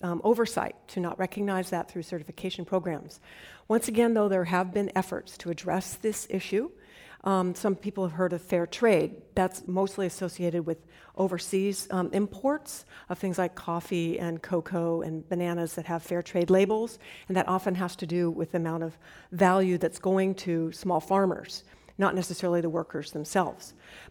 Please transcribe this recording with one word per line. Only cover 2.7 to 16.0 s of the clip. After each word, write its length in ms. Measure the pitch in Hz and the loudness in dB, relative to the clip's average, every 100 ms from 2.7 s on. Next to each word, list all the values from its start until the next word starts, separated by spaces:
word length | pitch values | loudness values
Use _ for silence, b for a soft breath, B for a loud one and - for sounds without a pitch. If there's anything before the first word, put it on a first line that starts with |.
| 190 175 151 - - B B B B B | -2 0 -4 -8 -18 B B B B B
Once 200 | 220 240 | 0 2
again, 280 | 220 233 220 | 4 4 6
though, 120 | 208 | 4
there 180 | 190 170 | 4 2
have 280 | 180 185 | 2 2
been 180 | 202 202 190 | 0 0 0
efforts 420 | 185 - - - | -2 -4 -8 -10
to 140 | 175 | -6
address 440 | 160 180 175 - - | -4 -2 -2 -2 -4
this 320 | 220 214 - | -4 -4 -4
issue. 400 | 190 - 196 302 - B B B B | -4 0 -2 -2 -6 B B B B
Um, 300 | 196 190 180 | 0 2 2
some 220 | 180 214 190 | 0 0 0
people 320 | 202 196 180 | -2 -2 -2
have 60 | |
heard 200 | 160 180 | 0 0
of 80 | 170 | 0
fair 240 | - 175 170 | 0 0 0
trade. 520 | - 233 180 156 - - - | 2 6 6 4 -4 -6 0
That's 320 | 185 - - | 0 0 -4
mostly 400 | 180 196 202 185 | 0 0 0 -4
associated 580 | - 180 - 175 170 160 | -2 -6 -2 -2 0 -2
with 120 | 160 - B B B | -4 -8 B B B
overseas, 720 | 190 175 - 190 196 190 - | 0 -2 -2 0 0 -2 -2
um, 180 | 185 175 | -2 0
imports 720 | 196 202 - 269 302 - - - B B | 0 0 0 0 0 -4 -16 -16 B B
of 100 | 180 | -6
things 180 | 190 175 | -2 0
like 160 | 180 | -2
coffee 640 | - - 170 - 175 165 - | -4 -6 -4 -2 -2 0 -2
and 240 | 170 165 | -4 -6
cocoa 600 | - 175 160 185 170 165 | -2 -4 -2 -2 0 0
and 260 | 160 160 175 | -2 -6 -4
bananas 460 | 175 175 170 165 - | -2 0 0 -2 -4
that 100 | 160 | -4
have 160 | 170 | -4